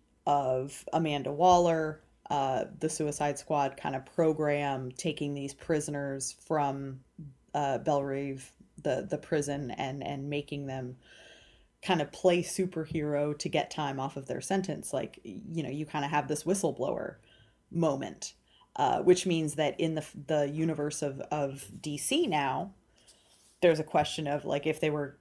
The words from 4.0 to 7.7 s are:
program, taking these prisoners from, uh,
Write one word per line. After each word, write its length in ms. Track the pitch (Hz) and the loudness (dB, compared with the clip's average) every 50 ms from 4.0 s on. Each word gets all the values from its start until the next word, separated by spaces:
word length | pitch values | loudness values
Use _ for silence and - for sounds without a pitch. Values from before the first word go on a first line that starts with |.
| 135 | -6
program, 840 | - - - 165 160 156 156 151 147 147 143 147 139 135 135 131 127 | -2 0 4 4 4 4 4 2 2 2 2 2 0 -2 -2 -4 -6
taking 420 | - - - 165 151 - 147 143 143 | -6 -6 -4 -4 -2 -2 -4 -4 -4
these 200 | 143 139 139 - | -4 -6 -8 -8
prisoners 800 | - - - 165 151 151 151 147 143 143 139 135 135 135 - - | -6 -2 0 0 0 0 -2 -4 -4 -2 -4 -4 -4 -6 -8 -10
from, 680 | - - - 160 151 143 143 139 139 139 135 135 131 - _ _ - 151 139 - _ _ _ - | -10 -4 0 0 2 2 2 0 -2 -6 -8 -10 -12 -16 _ _ -16 -16 -16 -18 _ _ _ -2
uh, 240 | 147 147 139 | 0 0 0